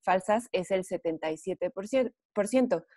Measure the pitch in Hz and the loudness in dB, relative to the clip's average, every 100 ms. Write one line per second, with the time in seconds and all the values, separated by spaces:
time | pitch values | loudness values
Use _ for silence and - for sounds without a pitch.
0 | - 190 202 220 - 185 175 190 180 180 | 0 2 2 0 0 -4 0 -2 -2 -4
1 | 170 160 160 160 190 180 180 196 208 262 | -4 -4 -4 -4 -6 -4 -4 -6 -2 0
2 | 247 - _ 214 202 262 247 - - | 0 -4 _ -4 2 2 4 0 -4